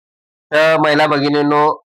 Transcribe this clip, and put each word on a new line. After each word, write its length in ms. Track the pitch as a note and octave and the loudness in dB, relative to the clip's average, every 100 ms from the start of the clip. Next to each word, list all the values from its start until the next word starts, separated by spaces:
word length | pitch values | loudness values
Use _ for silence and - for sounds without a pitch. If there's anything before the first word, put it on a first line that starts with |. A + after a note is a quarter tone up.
| _ _ _ _ _ | _ _ _ _ _
तर 240 | D3+ D#3+ D#3+ | 0 0 2
महिला 260 | D#3 D3 D#3 | 0 0 0
भगिनींनो, 580 | D3 C#3+ D3 D3 D3 D3+ - _ | 0 -2 -2 0 0 0 -2 _